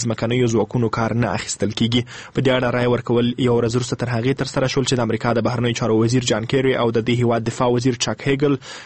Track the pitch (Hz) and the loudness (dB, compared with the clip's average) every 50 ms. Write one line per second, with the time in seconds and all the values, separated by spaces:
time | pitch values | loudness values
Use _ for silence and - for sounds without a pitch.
0 | 117 117 110 - 117 113 120 127 123 120 113 110 101 - - 127 117 107 - - | -2 -4 -4 -2 -2 0 0 2 2 2 2 2 0 0 0 0 0 0 0 0
1 | 113 110 107 117 120 104 87 110 - - - - - 104 107 - 120 117 117 123 | 0 0 0 0 0 0 -2 -4 -4 -6 -6 -4 -4 -4 -2 0 0 2 2 0
2 | 120 - - - - - - - 127 131 127 127 127 120 120 123 123 123 120 117 | -2 -2 -8 -18 -16 -8 -4 0 2 2 2 2 2 0 0 0 2 2 0 0
3 | - - 120 117 120 120 123 - 135 123 120 117 117 117 117 127 123 - - - | 0 0 2 2 2 2 0 0 2 2 2 2 2 0 0 -2 -2 -2 -4 -4
4 | 123 120 120 113 113 131 135 - 135 131 - 139 131 127 - 143 131 - 135 123 | -4 -2 -2 -2 0 -2 -2 -2 -4 -4 -2 -2 -2 0 0 0 0 0 0 0
5 | 120 110 113 113 - 120 117 113 110 113 120 120 120 120 117 - 127 113 110 110 | 0 0 -2 -2 0 0 0 0 0 0 -2 0 -2 -2 -2 -2 0 2 2 2
6 | 113 113 120 127 123 123 - 107 113 - - 139 131 135 123 - 120 117 113 117 | 2 2 2 0 0 0 0 -2 0 0 0 2 2 2 2 2 2 0 0 0
7 | 110 123 120 120 120 117 117 117 113 117 - - 131 123 123 120 120 135 120 117 | 0 0 0 2 2 2 2 0 0 -2 -2 0 2 2 2 2 2 0 0 0
8 | - 120 110 - - 139 139 135 147 143 143 131 - - - - - | -2 -6 -6 -4 -2 -2 0 2 2 0 0 0 -4 -8 -18 -18 -18